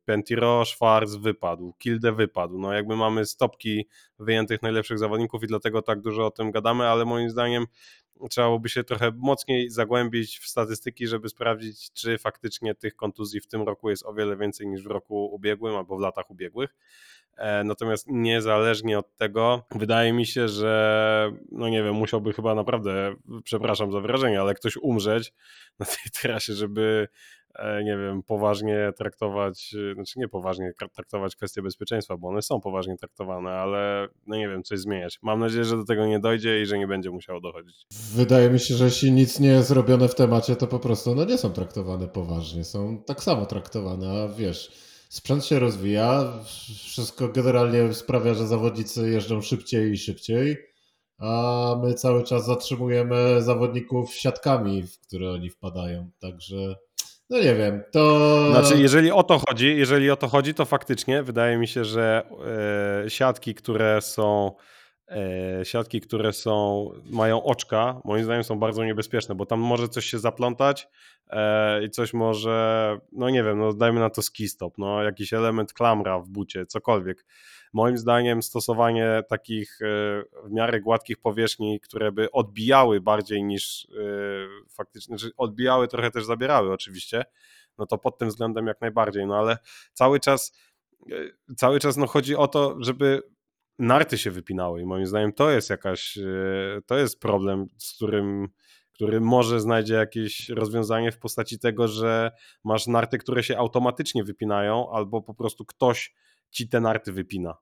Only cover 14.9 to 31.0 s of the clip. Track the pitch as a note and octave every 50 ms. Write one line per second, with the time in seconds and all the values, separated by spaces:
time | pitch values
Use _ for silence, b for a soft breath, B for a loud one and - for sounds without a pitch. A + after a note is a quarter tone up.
14.9 | G2+ G2+ - _ G#2 G#2 G2+ G#2 G#2 G2+ G2 G#2 G#2+ G2+ A2+ A2+ G#2+ G2+ F#2 E2+
15.9 | F#2+ F#2+ G2 F#2+ F#2 - F#2 - G2+ F2+ F#2 F2 - A2 C3+ C#3 - b b b
16.9 | b b b b b b b b _ - A2 G#2+ G#2 G#2 G#2 G#2 G#2 - A#2+ A2+
17.9 | A2 G#2 - - C#3 A#2+ A#2 A#2 A#2 A2+ A2 A2 G#2+ G#2+ A2 A2+ A2+ G#2 A2 A2+
18.9 | G#2+ G#2 G2+ - _ _ A2+ G#2+ G2+ A2+ A2+ A#2 B2 A#2+ A#2+ _ - A2 G#2+ G#2+
19.9 | A2+ A2+ A#2 A#2 A#2 A#2+ A#2+ A#2 - C3 A#2+ A2 G2+ G#2 G#2+ A2 A2 A2 G#2+ G#2+
20.9 | G#2+ G#2+ A2 A2 A2 G#2+ G#2+ G#2+ G#2+ - - - - A#2+ A#2+ A2+ A2+ A2 G#2+ G#2
21.9 | G#2 G#2+ A2 G#2+ - A2+ G#2 G#2+ G#2 - A2 A2+ A2 G#2+ G2+ F#2 A#2+ A2+ G#2 G2+
22.9 | F#2+ G2 G2 G2 G2 - _ - - A2+ - - A#2+ G#2+ G#2+ A2+ G#2 G2 A2 G2+
23.9 | G2 G2+ G2 A2 A#2+ C3 C3+ B2 G#2+ G2 G2 G2 G2+ - - A#2 - - - D3
24.9 | A#2+ A2 G2 G#2 G#2+ A#2 A2+ - b b b b b b b b b - G2+ -
25.9 | - - - - - - - B2+ A#2 G#2+ - - G#2+ G2+ G#2+ G2+ G#2 G#2+ A2 A2
26.9 | A2 G#2+ G#2 G2 b b b b b b b b _ - G#2 G#2+ G#2 G#2 G#2 G#2
27.9 | G#2 G2 G2 G2 G2 G2 - - A2+ G#2 G#2 G#2 G#2 G2 G#2 A2 G#2+ G#2 G#2 G2+
28.9 | F#2+ - G#2+ G#2 - _ A2+ G#2 G2 G2+ G2+ G2 F#2 - - - - G#2 G#2 G2+
29.9 | G2 G2 G2 - - B2+ B2+ G#2+ - G2 F2+ F#2+ F#2 F2+ F#2+ F2+ F2 - - F#2+
30.9 | - -